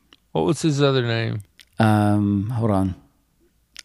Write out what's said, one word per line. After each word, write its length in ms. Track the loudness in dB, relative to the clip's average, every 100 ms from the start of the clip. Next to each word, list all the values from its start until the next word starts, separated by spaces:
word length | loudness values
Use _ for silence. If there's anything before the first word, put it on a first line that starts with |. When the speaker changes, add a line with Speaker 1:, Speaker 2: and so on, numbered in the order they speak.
| _ _ _
Speaker 1:
What 120 | -2
was 160 | -2 0
his 220 | -2 2
other 240 | 2 2 0
name? 340 | -2 -4 -6 -12 _ _ 0
Speaker 2:
Um, 720 | 2 4 2 2 2 0 -2
hold 220 | -2 -2
on. 220 | 0 -2 -4 _ _ _ _ _ _ _ -12